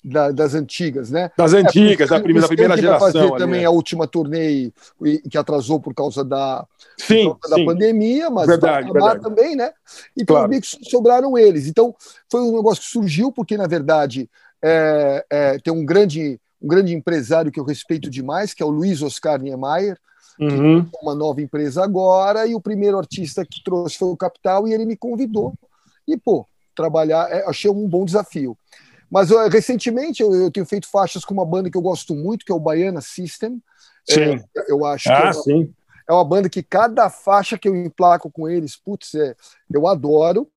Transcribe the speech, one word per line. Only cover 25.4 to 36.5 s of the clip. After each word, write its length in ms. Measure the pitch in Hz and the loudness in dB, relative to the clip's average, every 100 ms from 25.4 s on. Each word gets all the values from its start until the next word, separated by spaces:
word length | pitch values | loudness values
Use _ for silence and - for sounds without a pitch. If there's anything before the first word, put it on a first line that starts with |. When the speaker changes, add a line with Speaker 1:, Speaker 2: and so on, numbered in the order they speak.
| 170 - _ _ _ _ - | -6 -10 _ _ _ _ -6
Speaker 1:
E, 80 | 320 | -4
pô, 300 | - 160 - _ _ | 0 0 -2 _ _
trabalhar, 560 | - 160 160 156 160 165 | -6 -2 0 2 0 0
é, 140 | 175 196 | -4 -4
achei 240 | - 208 | -2 -2
um 160 | 202 208 | 0 -2
bom 200 | 175 190 | -2 0
desafio. 500 | 202 - 165 131 110 _ _ _ _ _ | -2 -2 -8 -8 -10 _ _ _ _ _
Mas, 200 | 165 175 | 0 4
ó, 160 | 226 214 | 4 6
recentemente 720 | 208 - 247 247 233 311 262 | 2 2 -4 -2 -4 -6 -2
eu, 100 | 214 | 2
eu 200 | 185 185 | 2 0
tenho 120 | 202 | -2
feito 240 | 170 202 - | -6 -6 -2
faixas 360 | 202 185 185 | -2 0 -4
com 100 | - | -8
uma 100 | 196 | -6
banda 240 | 165 185 185 | -2 -4 -4
que 80 | 180 | -4
eu 60 | |
gosto 320 | 175 170 - | -2 -4 -6
muito, 300 | 147 170 233 | -6 -6 -8
que 80 | - | -6
é 20 | |
o 60 | 175 | -4
Baiana 400 | 156 160 190 170 | -2 0 -2 -4
System. 600 | - - 175 - 220 247 _ _ _ _ - | -10 -12 -12 -10 -10 -10 _ _ _ _ 0
Speaker 2:
Sim. 120 | 151 | 2
Speaker 1:
É, 200 | 151 127 - - - | 2 -2 -8 -12 -4
eu 160 | 143 | -2
acho 180 | 147 143 | -2 -4
que 80 | - | 2
Speaker 2:
Ah, 80 | 135 | 4
Speaker 1:
é 60 | |
uma, 80 | 175 | 4
Speaker 2:
sim. 420 | 160 143 151 160 _ _ _ - | 0 0 0 -2 _ _ _ 0
Speaker 1:
é 40 | |
uma 120 | 180 | 2
banda 240 | 151 190 | 4 0
que 140 | 190 | 0